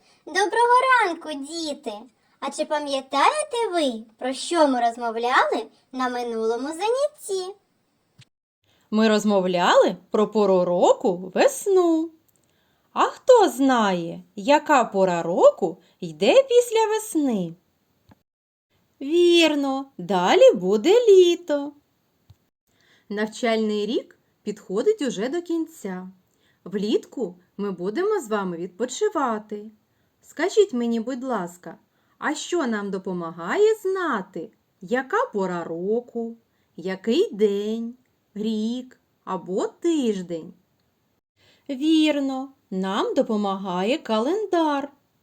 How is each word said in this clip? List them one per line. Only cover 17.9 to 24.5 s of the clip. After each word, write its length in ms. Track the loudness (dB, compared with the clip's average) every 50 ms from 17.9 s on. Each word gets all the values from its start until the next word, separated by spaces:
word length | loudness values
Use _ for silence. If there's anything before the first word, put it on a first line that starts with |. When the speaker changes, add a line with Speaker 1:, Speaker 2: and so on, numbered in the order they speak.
| _ _ _ _ -20 _ _ _ _ _ _ _ _ _ _ _ _ _ _ _ _ -12
Speaker 2:
Вірно, 840 | -6 0 2 4 6 6 6 6 4 4 2 0 -2 -2 -4 -4 -6 -10 -12
далі 560 | -12 -4 -2 0 2 4 4 6 8 8 8 6
буде 520 | 4 0 0 0 2 4 4 4 6 6
літо. 640 | 8 8 8 8 6 4 -2 -2 -4 -4 -4 -4 -6 -12 _ _ _ _ _ _ _ _ _ _ _ -20 _ _ _ _ _ _ _ _ _ _ _ _ _ _ -10
Навчальний 760 | -6 -6 -6 -6 -4 -4 -2 0 0 0 0 0 -2 -2 -2
рік 340 | -2 -4 -4 -6 _ -20 _ _ _ _ _ -10
підходить 580 | -10